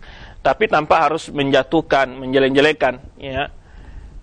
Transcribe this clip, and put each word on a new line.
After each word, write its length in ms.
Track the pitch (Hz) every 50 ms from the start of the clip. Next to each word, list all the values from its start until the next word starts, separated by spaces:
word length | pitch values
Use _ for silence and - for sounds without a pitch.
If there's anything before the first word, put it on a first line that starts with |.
| - - - - - - - - -
Tapi 240 | 143 131 - -
tanpa 400 | - - 156 151 - 185 165 -
harus 240 | - 156 160 - -
menjatuhkan, 800 | - 143 139 139 139 135 131 - - 160 - - 151 139 135 127
menjelek-jelekan, 880 | 127 131 135 127 131 135 135 131 135 139 143 156 156 147 147 131 127 127 - - -
ya. 320 | - - 139 131 135 143 - - - - - - - - - - - - - - -